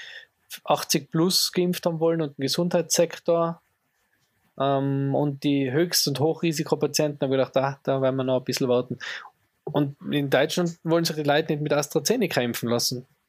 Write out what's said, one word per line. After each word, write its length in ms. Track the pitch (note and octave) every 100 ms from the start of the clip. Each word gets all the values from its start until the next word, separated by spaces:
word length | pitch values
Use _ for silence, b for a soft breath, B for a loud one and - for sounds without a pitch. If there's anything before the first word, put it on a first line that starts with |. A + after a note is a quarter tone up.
| B B B _ _ -
achtzig 460 | - D3 - D#3 C#3
plus 420 | E3 F3 - -
geimpft 340 | - F3+ F3+ F3
haben 140 | D#3+
wollen 200 | E3 E3
und 140 | D3+ C#3+
den 40 |
Gesundheitssektor, 1160 | C3+ - F3 F3 E3 - E3+ - - E3+ E3 E3 _ _ _ _ _ _ _ _ _ -
ähm, 540 | C3+ C#3 C#3 C#3 C#3
und 280 | C3+ D3 C#3
die 280 | D3 C#3 C3+
Höchst- 340 | C3+ F3 - D3+
und 120 | C3+
Hochrisikopatienten, 1000 | D#3 D#3+ E3+ D#3 D3+ C#3+ C3+ - D3+ C#3+
haben 80 | C#3
gedacht, 260 | C3+ B2+ C#3
„Ah, 220 | C3+ C#3
da 180 | - C3+
werden 140 | C3 C3+
wir 80 |
noch 140 | C3 C3
ein 60 |
bisschen 240 | B2+ A#2+ C3
warten.“ 300 | B2 B2 A#2+ B B B _ _ _
Und 320 | - D3+ C#3+ C#3 C#3
in 180 | C#3+ C#3
Deutschland 480 | C3 D#3 F3+ F3 E3+
wollen 220 | E3 E3+
sich 120 | E3 D#3
die 60 |
Leute 300 | D3 C#3+ D#3+
nicht 100 | D3+
mit 100 | D3
AstraZeneca 680 | D3 D3 D#3+ C#3+ A#3+ G3 -
impfen 280 | A#2+ A2+ A#2
lassen, 380 | A#2+ - B2+ - _